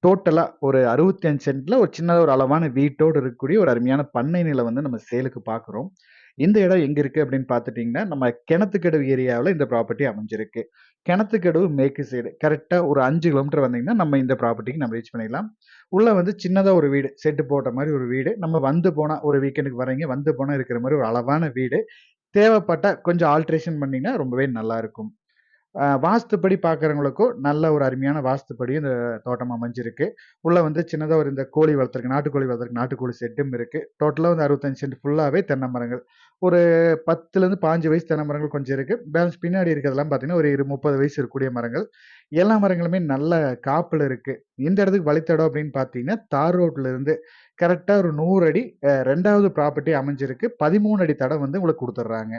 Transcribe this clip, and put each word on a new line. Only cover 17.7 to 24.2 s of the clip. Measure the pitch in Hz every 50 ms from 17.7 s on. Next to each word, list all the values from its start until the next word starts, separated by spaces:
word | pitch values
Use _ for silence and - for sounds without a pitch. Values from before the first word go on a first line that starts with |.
மாதிரி | 117 127 143 156 151
ஒரு | 135 127 120
வீடு. | 123 131 131 156 226 226
நம்ம | 180 160 160 160
வந்து | 135 - 147 170 170 190 160
போனா, | 147 151 151 156 -
ஒரு | - 147 143 139
வீக்கெண்டுக்கு | 135 139 135 - 135 135 127 120 127
வர்றீங்க, | 127 131 135 165 147
வந்து | 127 139 143 151 151
போனா | 123 139 139 143
இருக்கிற | 139 131 - 123 120
மாதிரி | 120 131 151 147
ஒரு | 123 110
அளவான | 113 123 117 127 143 156 165 151 120
வீடு. | 127 131 123 127 180 220 - - - _ _ _ _ _ _ _
தேவைப்பட்டா | 202 208 220 226 214 185 - 170 160 - 202 196 -
கொஞ்சம் | - 175 175 175 170 151
ஆல்ட்ரேஷன் | 147 156 160 - 160 160 160 170 160 147
பண்ணீங்கன்னா | 143 135 135 131 131 202 269
ரொம்பவே | 214